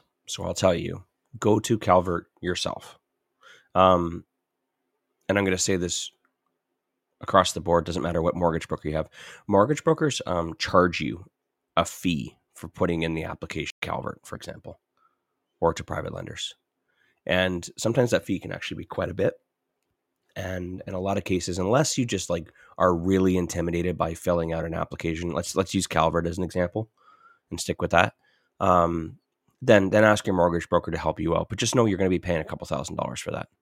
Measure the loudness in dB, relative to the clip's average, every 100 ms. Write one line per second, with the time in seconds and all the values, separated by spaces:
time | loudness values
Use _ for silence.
0 | _ _ -14 -8 -6 2 2 2 -4 -10
1 | -16 _ _ -2 2 2 2 -2 4 4
2 | 4 -4 -6 _ -6 -4 -6 -8 -14 -20
3 | _ _ _ _ -20 -20 _ 4 6 6
4 | 2 -6 -14 _ _ _ _ _ _ _
5 | _ _ -2 2 2 0 0 0 -2 -6
6 | -8 _ _ _ _ _ _ _ _ _
7 | _ _ 2 4 4 -2 2 2 2 -4
8 | -2 0 0 2 0 0 -4 -6 -4 -4
9 | -6 -12 -20 -18 2 4 4 2 0 0
10 | 0 -2 -4 -2 -2 -6 2 4 4 2
11 | -4 -6 -14 _ _ _ _ -2 -2 -2
12 | -2 -2 -6 _ _ -18 -18 -2 0 0
13 | -2 -2 -6 -10 -10 -8 -8 -8 -8 -6
14 | -8 -12 -16 -14 -14 -16 -18 -20 _ _
15 | _ _ _ _ _ _ 0 0 -6 -8
16 | -8 -10 -12 -10 -12 -14 _ _ _ _
17 | _ _ -2 0 2 -2 -8 -4 0 2
18 | 2 0 0 -6 -6 -10 -10 -10 -8 -6
19 | -4 0 -2 -2 _ _ _ _ _ _
20 | _ _ _ -10 -8 -6 -8 -10 -8 -6
21 | -2 -2 0 -2 0 -2 2 4 2 0
22 | -2 -2 -2 -4 -4 _ -20 2 2 4
23 | 4 4 4 2 0 -2 -2 -2 -2 -2
24 | -4 -2 0 0 0 -4 -4 -6 -6 -6
25 | -4 -4 -4 -4 -2 -2 0 -2 0 2
26 | 2 0 -2 -4 -4 -2 -2 -4 -10 _
27 | _ _ _ _ _ -8 -6 -4 2 2
28 | 2 -2 _ _ _ _ 4 4 4 0
29 | -6 -14 _ _ _ _ 6 6 6 6
30 | 6 4 2 2 2 2 0 0 0 -4
31 | -2 -2 0 0 -2 -4 0 2 2 2
32 | 2 0 0 -2 -4 -10 -6 -6 -4 -6
33 | -6 -8 -8 -10 -10 _